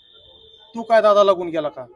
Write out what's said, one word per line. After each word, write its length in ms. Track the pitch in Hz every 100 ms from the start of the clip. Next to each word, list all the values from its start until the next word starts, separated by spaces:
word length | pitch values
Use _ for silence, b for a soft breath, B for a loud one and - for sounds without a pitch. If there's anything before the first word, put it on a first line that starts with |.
| _ _ _ _ _ _ _ 233
तू 80 |
काय 180 | 226 226
दादा 220 | 214 202
लागून 260 | 196 180 175
गेला 200 | 160 147
का? 160 | 135 120